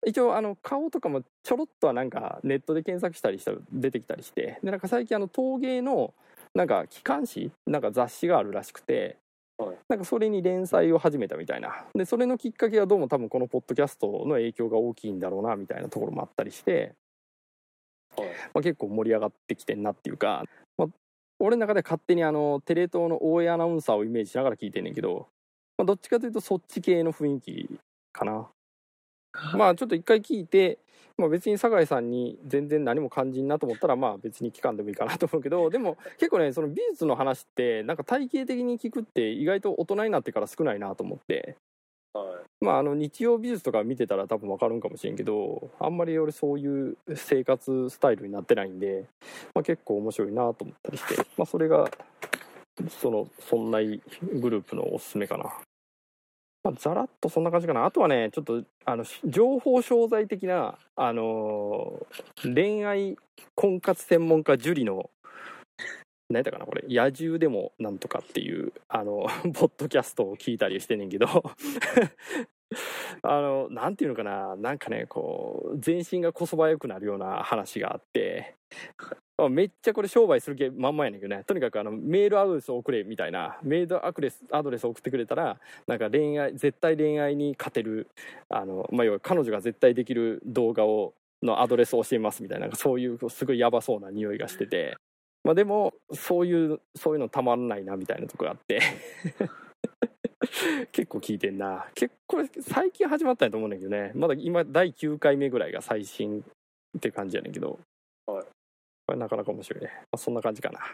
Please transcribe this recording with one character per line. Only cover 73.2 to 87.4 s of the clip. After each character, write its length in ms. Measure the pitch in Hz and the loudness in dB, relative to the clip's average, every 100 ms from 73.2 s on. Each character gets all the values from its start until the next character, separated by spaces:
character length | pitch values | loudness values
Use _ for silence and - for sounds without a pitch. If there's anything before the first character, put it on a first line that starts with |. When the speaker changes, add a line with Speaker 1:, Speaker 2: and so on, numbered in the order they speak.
Speaker 1:
あ 200 | - 147 | 0 2
の、 260 | 143 135 131 | 2 0 -2
な 200 | - 135 | -4 -4
ん 60 | 202 | 0
て 80 | |
い 40 | 170 | -2
う 40 | |
の 40 | 113 | -2
か 80 | |
な、 320 | 104 98 95 95 | -4 -4 -6 -4
な 180 | 113 | -4
ん 40 | 143 | -4
か 120 | - | -6
ね、 160 | 113 117 | -6 -6
こ 640 | - - - - - - | -6 -6 -6 -6 -6 -6
う、 40 | 143 | -4
全 240 | 143 170 175 | 0 0 0
身 120 | 185 | 0
が 100 | 170 | 0
こ 140 | - 175 | -2 -4
そ 100 | 160 | 2
ば 140 | 160 | 2
ゆ 80 | 156 | 2
く 100 | 131 | -2
な 120 | 95 | -6
る 60 | 104 | -4
よ 100 | 98 | -4
う 20 | |
な 260 | 95 104 | -4 -4
話 360 | - 117 95 - | -2 -4 -4 -6
が 140 | 98 | -6
あ 40 | - | -6
っ 40 | _ | _
て、 420 | - 95 90 - - _ - - - - - _ - | -2 -2 -4 -10 -20 _ -20 -20 -18 -16 -16 _ 0
あ、 120 | 143 | 2
め 160 | 135 196 | 4 2
っ 60 | _ | _
ち 60 | - | 0
ゃ 60 | |
こ 80 | 214 | 0
れ 60 | 202 | 4
商 200 | 240 220 | 6 8
売 140 | 131 | 6
す 80 | - | 2
る 60 | 139 | -2
気 140 | 131 | -2
満 240 | 131 127 | 0 0
々 120 | 151 139 | 2 0
や 60 | |
ね 60 | 101 | -2
ん 40 | |
け 60 | 98 | -6
ど 80 | 101 | -6
ね。 80 | - | -2
と 80 | |
に 80 | 190 | 0
か 100 | 123 | 2
く 80 | 107 | 0
あ 40 | |
の、 80 | 104 | -4
メ 360 | 110 139 180 202 | -4 0 4 6
ー 20 | |
ル 100 | 202 | 6
ア 60 | 196 | 4
ド 100 | 165 | 2
レ 60 | |
ス 100 | - | -2
を 60 | 123 | -4
送 140 | 120 | 0
れ 120 | 120 | -2
み 140 | 98 110 | -2 -4
た 100 | 82 | -4
い 40 | |
な、 260 | 87 80 - | -4 -6 -6
メ 200 | - 160 | 0 0
ー 40 | 175 | 2
ル 180 | 180 - | 0 -2
ア 80 | |
ク 80 | 170 | -2
レ 80 | 139 | -4
ス-、 140 | - - | -4 -4
ア 100 | 147 | -2
ド 80 | 143 | -2
レ 80 | 120 | -2
ス 80 | 120 | -4
を 40 | |
送 100 | 113 | -4
っ 20 | |
て 80 | - | -4
く 80 | 127 | -4
れ 80 | 113 | -2
た 100 | 123 | -2
ら、 220 | 156 - - - - | -2 -4 -14 -14 -4
な 80 | 113 | 0
ん 40 | |
か 120 | 107 | 2
恋 260 | 143 151 147 | 2 2 2
愛、 160 | 139 135 | -2 2
絶 240 | 147 - | 0 2
対 160 | 170 156 | 2 4
恋 240 | 151 151 | 4 4
愛 160 | 147 | 2
に 200 | 143 | 0